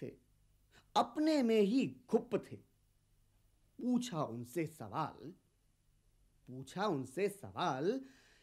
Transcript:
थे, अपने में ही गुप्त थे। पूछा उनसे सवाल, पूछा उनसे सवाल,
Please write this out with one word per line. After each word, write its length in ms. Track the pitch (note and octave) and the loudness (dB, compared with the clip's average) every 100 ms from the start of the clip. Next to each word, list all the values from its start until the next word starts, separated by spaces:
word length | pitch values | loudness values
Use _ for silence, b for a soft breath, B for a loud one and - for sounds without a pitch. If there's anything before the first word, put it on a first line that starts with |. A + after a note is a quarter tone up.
थे, 100 | A#2 - _ _ _ _ _ b b - | -14 -14 _ _ _ _ _ b b 2
अपने 460 | B3 D4+ D#4 D4+ | 2 2 4 4
में 180 | A#3 A3 | 6 6
ही 260 | G3 C4 C3 | 6 4 0
गुप्त 680 | - - A3 - - - | -4 0 0 2 -4 -4
थे। 40 | A2 - _ _ _ _ _ _ _ _ _ _ - | -16 -18 _ _ _ _ _ _ _ _ _ _ -6
पूछा 400 | B3 A#3+ A#3+ D#3+ | 0 0 0 -2
उनसे 440 | A#2 A#2 A#2 E3+ D#3 | -2 -4 -6 -4 -4
सवाल, 640 | - G#2+ C3 C3 - C#3 F#3 _ _ _ _ _ _ _ _ _ _ - | -6 -8 -4 -4 -6 -16 -16 _ _ _ _ _ _ _ _ _ _ -16
पूछा 400 | B2+ C3+ F3+ G#3 | -14 -10 -4 0
उनसे 420 | C#3+ B2 E3+ G3 | 0 -4 -2 -2
सवाल, 720 | - F#2+ A#2+ F3 C3+ F3 C4+ B B B B | -4 -10 -4 -2 0 0 -2 B B B B